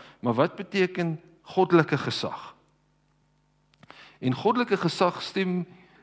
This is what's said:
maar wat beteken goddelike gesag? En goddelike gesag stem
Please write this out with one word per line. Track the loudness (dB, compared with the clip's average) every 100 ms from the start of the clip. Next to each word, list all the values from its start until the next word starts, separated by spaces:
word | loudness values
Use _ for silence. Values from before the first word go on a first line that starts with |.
| -20 -6
maar | -2
wat | 0 0 -2
beteken | -6 -2 0 0 -4 -6 -12 _
goddelike | -6 0 4 4 4 0
gesag? | -4 -6 -8 -10 -16 -20 _ _ _ _ _ _ _ _ _ _ _ _ -20 -20 -20 -6
En | -4
goddelike | 0 0 2 2 0
gesag | 0 2 0 0
stem | -6 -4 -2 -2 -6 -14 -20 _